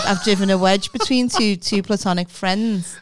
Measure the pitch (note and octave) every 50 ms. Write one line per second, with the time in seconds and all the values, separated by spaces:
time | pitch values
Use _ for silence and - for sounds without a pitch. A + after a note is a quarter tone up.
0 | - - G3+ F#3 - G#3+ G3+ F#3 G3 G3 G3 F#3 F#3 F#3 G3 G3+ - - - A#3+
1 | - - C4 B3+ B3 A#3+ - F#4 A3+ G#3 G3+ F3+ - - G#3+ G3 F#3+ - G#3 G3
2 | - G3 F3+ F3 F3+ F3 - - - F#3 F#3 G#3 A3 A3+ G#3+ F#3 E3+ - - -